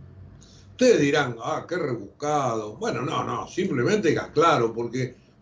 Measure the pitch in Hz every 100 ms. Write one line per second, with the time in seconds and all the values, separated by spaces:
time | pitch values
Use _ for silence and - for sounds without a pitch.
0 | - - - - - - - - 254 180
1 | 143 147 131 117 143 156 - 170 143 120
2 | 98 - 147 151 127 113 107 117 220 131
3 | 139 135 117 120 101 - 190 139 131 208
4 | 170 117 90 139 165 143 113 107 117 117
5 | 123 - _ _